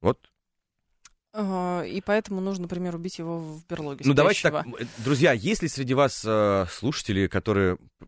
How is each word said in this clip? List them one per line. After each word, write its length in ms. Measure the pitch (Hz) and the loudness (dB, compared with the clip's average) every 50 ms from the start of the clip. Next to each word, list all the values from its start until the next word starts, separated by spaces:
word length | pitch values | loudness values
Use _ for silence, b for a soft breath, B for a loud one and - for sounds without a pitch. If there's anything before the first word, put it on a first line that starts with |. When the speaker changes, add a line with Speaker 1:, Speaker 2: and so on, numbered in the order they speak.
Speaker 1:
Вот. 280 | - 92 131 - _ _ _ _ _ _ _ _ _ _ _ _ _ _ _ _ - - _ _ _ _ - | -2 -2 -2 -2 _ _ _ _ _ _ _ _ _ _ _ _ _ _ _ _ -20 -20 _ _ _ _ -6
Speaker 2:
А, 480 | 214 208 190 190 185 180 180 180 175 160 | -4 -2 -2 -2 -2 -2 -2 -2 -2 -4
и 160 | 95 92 190 | -4 -6 -6
поэтому 400 | - - 202 214 214 - 202 190 | -2 0 0 0 0 -2 -4 -4
нужно, 220 | 185 190 196 190 180 | -4 -4 -4 -4 -6
например, 320 | 170 - 175 180 180 170 | -6 -6 -6 -4 -4 -6
убить 220 | 165 170 185 - - | -6 -8 -8 -8 -8
его 200 | 170 165 170 165 | -8 -6 -6 -6
в 260 | 165 156 156 156 165 - | -8 -10 -12 -14 -12 -10
берлоге 360 | 175 160 156 147 139 131 135 | -8 -8 -6 -6 -6 -2 2
Speaker 1:
Ну, 80 | 131 143 | 2 4
давайте 260 | 131 147 180 208 - | 6 6 4 4 2
Speaker 2:
спящего. 180 | - 170 147 151 156 | 2 0 0 0 -4
Speaker 1:
так, 40 | 123 | -6
м, 80 | 117 | -8
э, 100 | - 117 120 - - 113 | -10 -10 -12 -10 -6 -2
друзья, 280 | 131 147 127 139 170 135 | 0 2 4 6 4 4
есть 300 | 113 95 135 220 208 - | 4 2 0 0 0 -2
ли 40 | 160 | -4
среди 240 | - - 135 123 131 | -4 -4 -4 0 2
вас, 280 | 127 143 135 - - - 110 | 2 2 2 2 -2 -2 0
э, 380 | 110 107 104 104 98 98 95 92 | 2 4 4 4 4 2 0 -2
слушатели, 580 | - - - 123 - - - - 107 95 98 90 | -4 -4 -4 -4 -2 -2 -2 -2 2 2 2 2
которые, 500 | - 101 - - 107 98 98 92 90 - - - _ _ - | 0 0 0 2 2 4 4 2 2 -2 -6 -16 _ _ -14